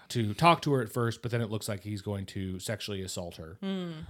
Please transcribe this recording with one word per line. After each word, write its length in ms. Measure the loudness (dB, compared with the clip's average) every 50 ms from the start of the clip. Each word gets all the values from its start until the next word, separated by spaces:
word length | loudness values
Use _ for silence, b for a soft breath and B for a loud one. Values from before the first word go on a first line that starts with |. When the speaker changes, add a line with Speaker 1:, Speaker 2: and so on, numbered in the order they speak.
| B B
Speaker 1:
to 240 | 0 0 2 2 2
talk 280 | 6 8 8 8 8
to 100 | 6 4
her 100 | 4 4
at 80 | 2 0
first, 320 | 0 2 2 2 0 -2
but 100 | -2 -2
then 100 | 0 0
it 80 | 0 0
looks 180 | -2 -4 -2
like 160 | -4 -4 -4 -4
he's 180 | -6 -6 -4
going 240 | -2 -2 -2 -2 -4
to 300 | -6 -6 -4 -4 -4 -4 -4
sexually 420 | -4 -4 -4 -4 -4 -4 -4 -4
assault 340 | -4 -4 -6 -6 -6 -8 -10
her. 220 | -10 -12 -14 -12 -8
Speaker 2:
Mm. 300 | -6 -4 -4 -4 -4 -6 -8 -10 -12 -12